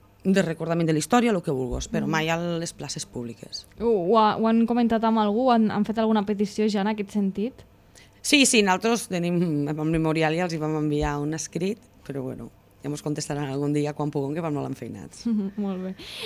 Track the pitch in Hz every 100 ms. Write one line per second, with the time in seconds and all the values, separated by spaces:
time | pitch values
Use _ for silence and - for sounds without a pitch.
0 | _ _ 190 190 170 160 160 170 160 156
1 | - 247 233 190 165 131 127 127 - -
2 | 143 156 156 165 175 165 165 - 143 156
3 | - 123 120 110 - - - - 226 214
4 | 170 226 214 - 220 226 233 240 233 226
5 | 220 226 208 208 262 233 214 - 208 220
6 | 220 220 202 202 208 - 214 208 202 214
7 | 202 208 196 190 226 - - - - -
8 | - - - 294 254 233 202 185 226 233
9 | - 180 175 175 175 147 143 156 156 165
10 | 160 160 156 160 180 160 156 156 151 147
11 | 147 147 147 156 - 165 190 226 - -
12 | - 139 127 123 117 - _ _ 143 147
13 | 151 151 - 143 143 135 143 147 147 147
14 | 151 147 139 156 165 143 131 135 117 104
15 | - - 240 214 196 208 202 185 185 190
16 | - -